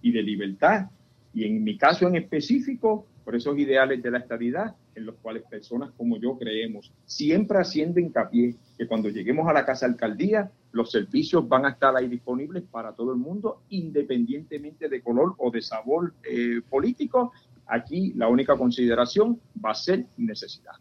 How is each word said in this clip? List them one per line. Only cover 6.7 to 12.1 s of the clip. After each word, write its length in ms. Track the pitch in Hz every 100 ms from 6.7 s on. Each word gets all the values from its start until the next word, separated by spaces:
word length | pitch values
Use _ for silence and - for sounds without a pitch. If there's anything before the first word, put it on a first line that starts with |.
| 104 - _ _
siempre 540 | - 147 170 202 202
haciendo 400 | 180 151 156 175
hincapié 560 | 175 127 104 120 120 120 _ _
que 100 | 117
cuando 220 | 113 107
lleguemos 380 | 101 98 147 165
a 60 |
la 100 | 151 135
casa 200 | 127 127
alcaldía, 640 | 120 113 104 180 214 202 _ _
los 200 | 117 117
servicios 560 | - - 131 151 175 123
van 180 | 127 139
a 40 |
estar 260 | 131 135 131
ahí 120 |
disponibles 560 | 127